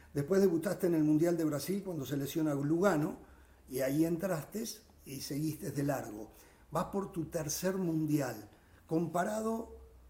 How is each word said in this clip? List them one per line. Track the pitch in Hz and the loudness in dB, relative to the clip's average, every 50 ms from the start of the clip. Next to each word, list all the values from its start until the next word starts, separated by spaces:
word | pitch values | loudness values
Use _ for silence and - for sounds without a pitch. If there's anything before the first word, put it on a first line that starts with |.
| - - - | -20 -6 -4
Después | 143 143 143 196 196 | -4 0 2 4 6
debutaste | 196 185 165 160 - 202 165 - 196 | 6 6 4 2 0 -2 -2 0 2
en | 175 170 | 2 4
el | 156 151 | 4 6
Mundial | 151 151 151 170 175 170 | 6 6 6 6 4 4
de | 165 160 | 2 2
Brasil | 151 143 139 - 175 190 202 190 | 0 0 -2 -2 -2 -4 -4 -4
cuando | 190 175 151 131 | -4 -6 -6 -4
se | 127 151 | -4 -2
lesiona | 139 143 - - 165 156 156 143 | -2 -2 -2 -2 0 0 2 2
Lugano, | 139 139 147 165 170 196 202 170 147 151 190 - - - - - - - - - - - - | 0 2 2 2 4 4 4 4 4 2 0 -2 -6 -14 -20 -20 -20 -20 -20 -20 -20 -14 -8
y | 131 127 | -4 -2
ahí | 131 139 143 156 160 | -2 0 2 2 2
entraste | 165 175 165 196 190 175 151 - - - 214 233 - - - - - - - - | 2 0 0 -2 -2 -2 -4 -6 -6 -8 -8 -8 -8 -10 -12 -18 -20 -20 -20 -16
y | - 135 131 | -14 -12 -10
seguiste | - - 151 147 156 156 - - 196 147 | -8 -6 -4 -2 -2 -2 -4 -4 -6 -6
de | - 143 139 | -4 -2 0
largo. | 143 139 123 113 110 104 107 110 - - - - - - - - - | 0 0 -2 -4 -6 -10 -10 -12 -14 -16 -20 -20 -20 -20 -20 -14 -6
Vas | - 160 180 | -4 -4 -2
por | 175 - 196 196 - - | -2 -2 -4 -4 -4 -4
tu | 170 151 | -6 -6
tercer | 156 - 165 151 143 - - 180 185 190 | -4 -4 -4 -4 -4 -4 -2 0 0 0
Mundial. | 190 185 170 160 156 156 147 147 147 135 120 110 104 104 - - - - - - - - | 0 0 0 2 2 2 2 2 2 2 -2 -4 -8 -12 -16 -20 -20 -20 -20 -20 -20 -6
Comparado | - 160 170 175 156 165 175 185 214 214 220 220 220 226 226 - - - - - - - - - | -2 0 0 0 0 0 0 0 0 -2 -2 -2 -2 -2 -4 -6 -8 -14 -18 -20 -20 -20 -20 -20